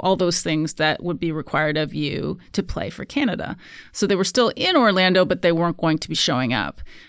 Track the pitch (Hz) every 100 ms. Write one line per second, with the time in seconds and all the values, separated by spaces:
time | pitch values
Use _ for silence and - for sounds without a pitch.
0 | 185 190 180 170 170 156 156 - 156 -
1 | 175 170 170 156 - 151 156 151 151 151
2 | 147 143 147 - - - 185 - - -
3 | - 285 262 180 - 180 - - - -
4 | 202 190 190 254 233 - 349 330 226 185
5 | 185 185 175 180 175 165 170 170 165 156
6 | - - - 127 127 120 76 - - -